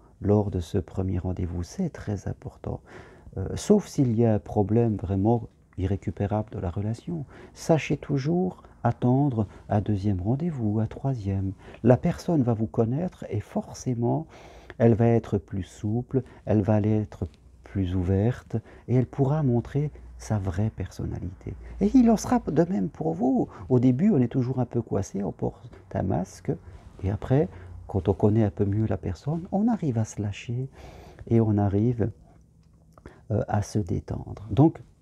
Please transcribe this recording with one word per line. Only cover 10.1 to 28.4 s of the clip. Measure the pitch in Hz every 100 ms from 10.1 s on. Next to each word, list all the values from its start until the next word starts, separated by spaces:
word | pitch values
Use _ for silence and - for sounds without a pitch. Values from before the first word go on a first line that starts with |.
| 90
rendez-vous, | 98 135 175 139 107 110
un | 110
troisième. | - 139 123 98 98 95 - - -
La | 113 123
personne | 175 - - 160
va | 120
vous | 110 110
connaître | - 110 139 180 - -
et | 104
forcément, | - 214 - - 131 117 120 139 160 - - - - -
elle | 117
va | 110 117
être | 117 - 101
plus | - 98
souple, | 92 - 104 120 - 131 - - -
elle | 107
va | 98 107
être | 104 107 107 - 95 - - -
plus | - 98 90 92
ouverte | 90 98 110 123 - 113 - - -
et | 127
elle | 120
pourra | - 135 156
montrer | 135 120 - 139 151 - - -
sa | - 107
vraie | 95 87 110
personnalité. | - 90 - - - 87 - - - - -
Et | 202 262
il | 233
en | 214
sera | - 240
de | - 147
même | 170 202 175
pour | - 160
vous. | 165 254 254 - - 90
Au | 127
début, | 127 127 208
on | 156
est | 120
toujours | 135 120 131
un | 120
peu | 117
coincé, | - 104 - 196
on | 196
porte | - - - - - - 104
un |
masque. | 95 131 190 - - - - - - -
Et | 92
après, | - - 131 180 - - - -
quand | 98 101
on |
connaît | 95 107 110